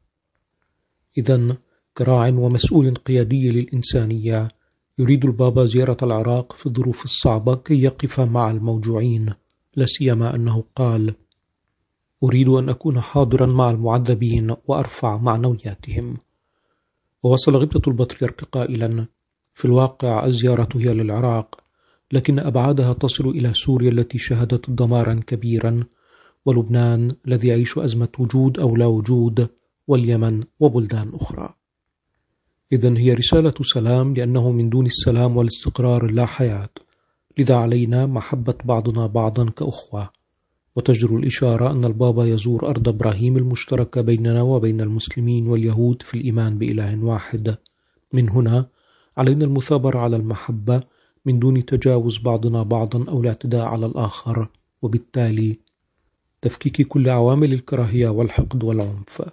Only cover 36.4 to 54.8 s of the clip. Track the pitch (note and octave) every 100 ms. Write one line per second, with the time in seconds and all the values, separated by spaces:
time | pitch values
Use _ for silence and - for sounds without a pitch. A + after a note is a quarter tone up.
36.4 | B2 G2+ G2+ - - _ _ _ _ -
37.4 | B2+ B2 A#2 B2 A#2 A#2+ C3+ B2 - C3
38.4 | A#2 - B2+ A2+ A2+ A2+ A2 A2+ A2 A2+
39.4 | A2+ - D3+ - - G#2 G2+ _ _ _
40.4 | _ _ _ B2 - A2+ A2+ A2+ B2+ -
41.4 | B2+ A2+ B2+ C3+ A#2+ A2 B2 A2+ A#2 A2
42.4 | A#2 A#2 D3 C3+ A#2 G#2+ A2 G2+ B2 C3
43.4 | B2 A#2+ - B2 A#2 B2 A#2 A#2 A#2 A#2
44.4 | B2+ C3 A2 A2 G#2+ A2 - B2+ A#2+ A#2+
45.4 | A#2 A2+ A2+ A2 A#2+ B2 - A#2 C3 A2+
46.4 | A2+ G#2+ A#2 G#2+ G2+ G#2+ A2+ A2 - A2
47.4 | A2 A2 _ _ _ _ _ B2+ A2+ B2
48.4 | A2+ A#2+ C3 _ _ _ _ - C3 D3
49.4 | C#3+ C3+ - C#3+ C3 B2+ A#2+ A2+ A2 G#2
50.4 | - A2+ G#2+ B2+ - _ _ _ C3+ B2
51.4 | C3 C3 A#2+ C3 C3 B2 A#2 A2 A#2+ A2+
52.4 | A#2 A2+ G#2+ A#2 A2 A#2+ C3 C#3 A#2 A2
53.4 | B2 A#2+ A#2 A2+ A2+ B2+ G#2+ - A#2 A2+
54.4 | G#2+ _ _ _